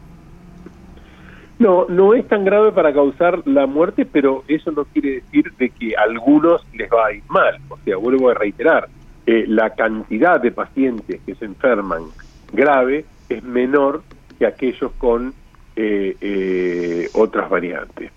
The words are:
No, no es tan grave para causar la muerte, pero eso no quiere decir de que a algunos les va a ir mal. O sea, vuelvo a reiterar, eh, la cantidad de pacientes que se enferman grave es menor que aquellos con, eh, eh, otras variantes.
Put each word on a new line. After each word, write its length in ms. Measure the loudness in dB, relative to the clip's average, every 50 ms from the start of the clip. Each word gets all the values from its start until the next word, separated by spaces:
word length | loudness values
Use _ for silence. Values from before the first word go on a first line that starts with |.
| -20 -20 -20 -20 -20 -20 -20 -20 -20 -20 -20 -20 -20 -20 -20 -20 -20 -20 -20 -20 -20 -20 -20 -20 -20 -20 -20 -20 -20 -10 -2 2
No, 300 | 2 4 4 4 2 2
no 240 | 2 4 6 6 6
es 140 | 4 2 0
tan 180 | -2 0 2
grave 280 | 2 4 4 4 4 4
para 200 | 2 2 2 4
causar 480 | 2 2 2 2 0 0 0 0 0 -2 0
la 180 | 2 2 2
muerte, 400 | 2 2 0 0 0 0 -2 -2
pero 380 | -2 0 2 2 2 0 -2 -4 -4
eso 240 | -4 -4 -4 -4
no 140 | -4 -4 -6
quiere 360 | -4 -4 -4 -4 -4 -4 -6
decir 300 | -8 -4 0 0 0 0 -2 -4
de 120 | -4 -4
que 260 | -4 -6 -8 -6 -2
a 60 | 0 0
algunos 580 | 0 -2 0 2 4 4 6 6 4 2 2 0 -6 -12
les 180 | -10 -4 0
va 160 | 0 2 2 0
a 60 | -2
ir 100 | -6 -8 -4
mal. 300 | 0 2 2 2 0 -2 -8 -20
O 80 | -20 -10 -6
sea, 120 | -6 -4
vuelvo 340 | -4 -2 0 0 2 4 2
a 40 | 2
reiterar, 560 | 2 -2 -4 -4 -2 0 2 2 0 0 -4 -10 -20 -20 -20 -20 -8 -2
eh, 200 | 0 2 2 2 0
la 240 | 0 0 0 0 0
cantidad 680 | -2 -2 -2 -2 -6 -8 -6 -2 0 2 2 2 2
de 120 | 2 -2
pacientes 720 | -4 -4 -8 -8 -4 -2 -2 -2 -2 -4 -8 -10 -12 -12 -12
que 80 | -14 -14
se 120 | -12 -12
enferman 580 | -14 -8 -2 0 0 0 0 -2 -4 -8 -8 -10 -12 -18 -20 -20 -20 -20 -20 -20 -6
grave 540 | -2 0 2 2 2 2 2 0 -2 -4 -6 -10 -18 -16 -12 -10
es 120 | -10 -10
menor 640 | -8 -6 -2 -2 0 0 0 2 0 0 -2 -4 -10 -16 -20 -20 -20 -18 -6 -2
que 80 | -2
aquellos 460 | -2 -2 -2 -4 -6 -4 -4 -6 -8 -8 -4
con, 360 | -2 -2 0 -2 -2 -6 -12 -16 -20 -20 _ -20 -20 -14 -8
eh, 400 | -4 -4 -2 -2 -2 -4 -4 -6 -6
eh, 880 | -8 -6 -4 -4 -4 -2 -2 -2 -2 -2 -4 -4 -4 -4 -4 -6 -6 -4 0
otras 360 | 0 0 0 0 -2 -4 -2
variantes. 600 | -2 -4 -4 -4 -8 -10 -12 -14 -16 -18 -18 -14 -4